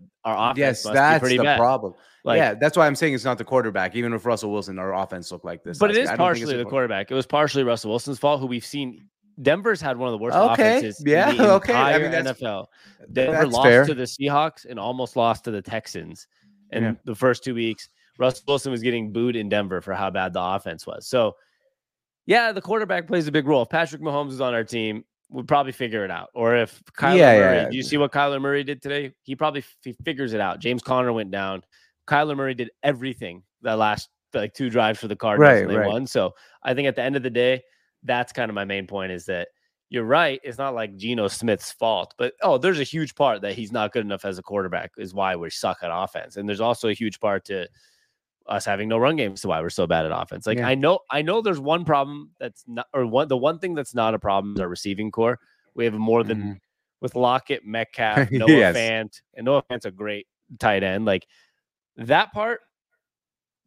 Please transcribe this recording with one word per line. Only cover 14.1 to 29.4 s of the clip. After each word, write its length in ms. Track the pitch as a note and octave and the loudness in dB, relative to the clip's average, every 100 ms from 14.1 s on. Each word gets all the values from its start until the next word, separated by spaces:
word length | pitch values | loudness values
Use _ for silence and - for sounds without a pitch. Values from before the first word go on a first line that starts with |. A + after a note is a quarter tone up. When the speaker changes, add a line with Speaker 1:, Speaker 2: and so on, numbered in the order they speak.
| - C#3+ C#3+ D#3 - B2 | -4 0 2 0 -4 -14
Speaker 1:
and 100 | A#2 | -8
almost 360 | G#2+ B2+ B2 C3 | -6 -4 -4 2
lost 300 | A#2 A2+ A#2+ | 2 2 -4
to 60 | |
the 100 | G#2 | -8
Texans 640 | - A2+ - - E2 D#2+ - _ _ _ _ | -6 -8 -8 -12 -14 -16 -20 _ _ _ _
in 120 | A2+ | -2
Speaker 2:
Yeah. 100 | A2+ A2 - | -2 -2 -8
Speaker 1:
the 100 | G#2+ | 0
first 280 | B2+ A#2+ | 2 2
two 120 | C3+ A#2 | -2 -4
weeks. 340 | A2+ G#2+ - _ _ - | -4 -4 -12 _ _ 0
Russell 240 | C3 B2+ - | 0 0 -2
Wilson 240 | C#3 C#3 | -2 -2
was 120 | A#2+ | -4
getting 280 | B2 A#2 G#2+ | -2 -2 -4
booed 240 | A2 B2 A#2 | -2 -2 -2
in 140 | G#2 | -2
Denver 320 | G#2 G2 F2+ | -2 -2 -6
for 140 | G2 F#2+ | -6 -4
how 160 | G2 | -4
bad 220 | F#2+ F#2 | -2 -4
the 80 | F2+ | -2
offense 420 | F2+ G2 G2 D#2+ - | -2 -4 -6 -12 -12
was. 220 | - - | -14 -2
So, 260 | B2+ A2 - _ _ _ _ _ _ _ _ - | 0 0 -2 _ _ _ _ _ _ _ _ 2
yeah, 240 | A3+ A3+ | 2 2
the 100 | F#3+ | -4
quarterback 460 | F3+ A3 G3+ F#3 E3+ | -4 -4 -2 -4 -2
plays 200 | F3+ D3+ | -2 0
a 40 | |
big 160 | D3+ C#3 | 0 2
role. 160 | C#3 | 2
If 60 | A#2 | 2
Patrick 340 | E3 E3 D3+ | 0 -2 -4
Mahomes 280 | D#3 C#3+ C#3+ | -4 -4 -4
is 80 | C3 | -4
on 120 | C3 | -2
our 100 | A#2 | -2
team, 400 | A2 A#2 A2 G#2+ - _ _ | -4 -4 -4 -6 -12 _ _
we'd 180 | C3 - | -14 0
probably 240 | D3 C3+ | 0 0
figure 340 | - A#2+ A2 F#2+ | -6 -6 -4 -6
it 60 | |
out. 180 | F2 F#2 - | -8 -10 -2
Or 200 | A#2 A#2+ | 2 2
if 240 | A2 - _ - | 0 -6 _ -2
Kyler 220 | C#3 F3 | 4 8
Speaker 2:
Yeah, 200 | C#3 G#2+ | 10 10
Speaker 1:
Murray, 160 | F#2+ F2 | 8 4
Speaker 2:
yeah. 120 | C#2 | 0
Speaker 1:
do 60 | B2+ | -4
you 60 | |
see 140 | - C#3+ | -2 0
what 140 | C#3+ | 0
Kyler 280 | C#3+ C#3+ C#3 | 2 0 0
Murray 240 | C#3 C#3+ | -2 -2
did 180 | C#3 C3+ | -4 -8
today? 320 | C#3 C#3+ C3+ - | -6 -6 -6 -12
He 120 | - | -12
probably 260 | C#3 | -4